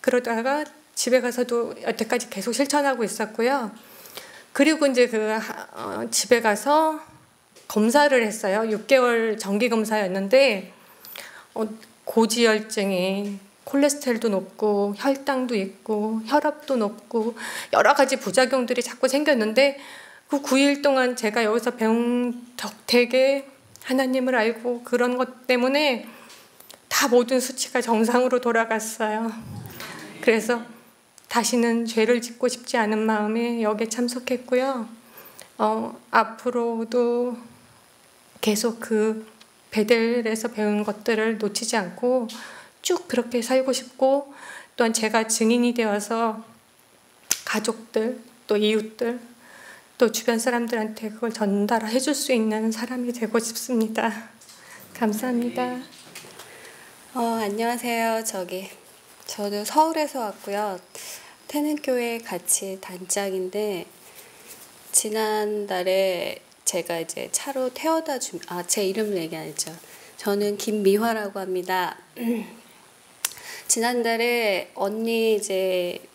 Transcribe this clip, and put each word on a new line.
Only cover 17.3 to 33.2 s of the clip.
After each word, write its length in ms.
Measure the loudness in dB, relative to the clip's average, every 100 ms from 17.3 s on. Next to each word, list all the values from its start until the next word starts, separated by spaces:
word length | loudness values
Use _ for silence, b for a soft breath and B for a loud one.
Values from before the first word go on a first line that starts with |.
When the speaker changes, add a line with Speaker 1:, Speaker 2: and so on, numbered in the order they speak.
| -4 B B B
Speaker 1:
여러 220 | 4 6
가지 220 | 6 4 2
부작용들이 640 | 0 4 4 2 0 -2
자꾸 280 | -4 -2 0
생겼는데 720 | 2 2 2 2 4 4 2 B B B B _
그 120 | -4
구 180 | 2 4
일 240 | 4 4
동안 340 | 2 2 2 0
제가 280 | -2 0
여기서 280 | 2 2 0
배운 720 | 0 2 2 2 0 -2 -4 -12 -10
덕택에 920 | -10 -10 2 4 4 4 4 2 -2 -20 -20 -20
하나님을 500 | -2 2 2 2 2
알고 480 | 2 2 0 -4 -6
그런 320 | -2 0 0 0
것 300 | -2 -4 0
때문에 600 | 2 4 2 2 0 -6 B B B B B -20 -20 _
다 200 | 0 4
모든 320 | 4 4 0
수치가 400 | 0 -6 -2 -2
정상으로 600 | 2 2 4 4 2 2
돌아갔어요. 920 | 2 2 2 -2 -4 -4 -2 -2 -4 -6 -12 -14 -14 B B B B -2
그래서 420 | 2 2 2 -4 -4 -18 -20 _ _ -20 _
다시는 580 | 0 2 4 4 2 0
죄를 340 | 2 4 2
짓고 280 | 0 -2 -2
싶지 280 | -2 -4 0
않은 220 | 2 2
마음에 640 | 2 2